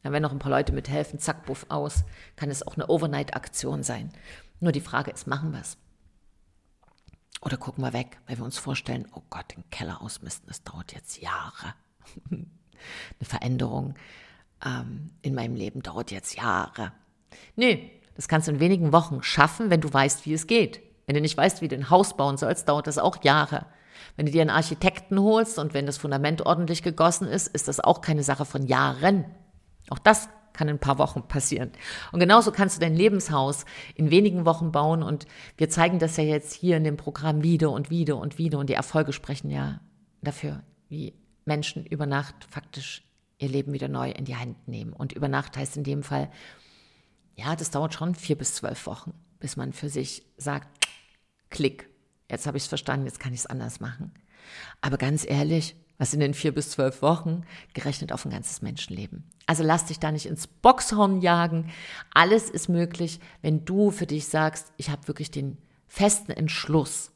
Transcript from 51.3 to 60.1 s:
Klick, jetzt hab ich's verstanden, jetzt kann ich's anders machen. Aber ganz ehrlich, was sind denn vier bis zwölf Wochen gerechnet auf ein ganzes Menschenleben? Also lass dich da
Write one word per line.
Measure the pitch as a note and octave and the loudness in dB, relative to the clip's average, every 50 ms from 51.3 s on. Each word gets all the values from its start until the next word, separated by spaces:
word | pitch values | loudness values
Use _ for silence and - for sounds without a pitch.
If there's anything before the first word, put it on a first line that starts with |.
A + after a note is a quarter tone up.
| _ _ _ _ | _ _ _ _
Klick, | - - D3 C3 - - - - _ _ _ _ _ _ _ _ | -4 0 0 0 0 -2 -20 -20 _ _ _ _ _ _ _ _
jetzt | B2 A#2 - | -10 -6 -6
hab | D3 C#3 | -4 -4
ich's | C#3+ - | -4 -6
verstanden, | - - C3+ - - C3 C3+ C3+ | -4 -6 -6 -4 -2 -2 -2 -4
jetzt | C3 - - | -6 -8 -10
kann | - C3 B2 | -10 -10 -8
ich's | A#2+ - | -8 -8
anders | - - C3 A#2 A2+ - - | -8 -8 -8 -8 -10 -10 -10
machen. | - A#2 A#2+ B2+ - - - - _ _ _ _ - - - - - - - _ | -12 -12 -10 -12 -14 -14 -14 -20 _ _ _ _ -20 -20 -20 -18 -18 -18 -12 _
Aber | - C#3+ C3 | -4 -2 -2
ganz | - B2+ C3+ D3 D#3 - - | 0 0 0 0 -2 -2 0
ehrlich, | C#3 C#3+ C#3+ D3+ E3 E3 D#3+ - - - _ _ _ _ | 0 0 2 2 2 0 0 -2 -10 -16 _ _ _ _
was | C3+ - | -4 -2
sind | - D3 | 2 2
denn | D3 C3+ D3 | 2 0 0
vier | - - D#3 | 0 -2 0
bis | D3 D3+ C#3+ - | 0 0 -4 -4
zwölf | - - C3+ C3 C3 - | -2 0 0 0 0 2
Wochen | - D3 E3+ E3 E3 D#3+ E3 F3 E3 - - - - _ _ | 2 2 2 2 0 -4 -4 -4 -6 -12 -16 -20 -20 _ _
gerechnet | - - C#3+ C#3 - D#3 - | -6 -4 -4 -4 -4 -6 -6
auf | - - - | -6 -6 -6
ein | - | -6
ganzes | - - - - - - | -8 -8 -8 -8 -10 -8
Menschenleben? | - - - - - - - F#2 G#2 - - - - - - _ _ | -8 -8 -8 -8 -10 -10 -8 -10 -10 -10 -12 -16 -18 -20 -20 _ _
Also | - E3 D#3 | -2 0 2
lass | D#3+ D#3 E3 E3 E3 | 4 4 4 2 2
dich | - E3 - | -4 -6 -4
da | - D#3 | -2 -2